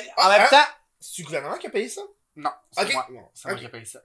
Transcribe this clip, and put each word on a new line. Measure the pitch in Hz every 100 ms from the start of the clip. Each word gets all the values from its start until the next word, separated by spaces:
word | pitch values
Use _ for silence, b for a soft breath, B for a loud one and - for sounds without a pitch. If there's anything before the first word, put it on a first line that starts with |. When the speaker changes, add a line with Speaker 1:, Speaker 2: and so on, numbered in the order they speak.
| 214 -
Speaker 1:
en |
Speaker 2:
Ah, | 190 202
Speaker 1:
même | 240
Speaker 2:
ah, |
Speaker 1:
temps | 277 294 - _ _
Speaker 2:
c'est-tu | - -
le | 147
gouvernement | 156 143 247
qui | -
a |
payé | 202 240
ça ? | - 403 _ _ -
Speaker 1:
Non, | 151 - _
c'est | -
Speaker 2:
Ok. | 214
Speaker 1:
moi. | 269 - 123 -
C'est | - -
moi |
Speaker 2:
Ok. | 190
Speaker 1:
qui | 120
ai |
payé | 117 113
ça. | 127